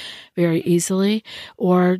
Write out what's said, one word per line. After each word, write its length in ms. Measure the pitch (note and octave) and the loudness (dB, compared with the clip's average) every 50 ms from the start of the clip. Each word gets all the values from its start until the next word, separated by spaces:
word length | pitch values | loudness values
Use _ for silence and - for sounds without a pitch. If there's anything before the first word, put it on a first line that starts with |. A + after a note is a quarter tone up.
| - - - - - - _ | -18 -16 -18 -20 -20 -8 _
very 280 | F3 F3 E3+ E3 E3 | -2 0 0 0 0
easily, 600 | - F3+ F3 E3+ - - F#3+ F#3+ G3 G3+ G#3+ A3 - - - - - - - - | 0 2 2 2 0 0 -2 0 0 0 0 -2 -4 -10 -16 -18 -18 -18 -10 -4
or 400 | G#3+ F3+ F3+ F3+ F3+ F3+ F#3 | 0 2 4 4 4 2 2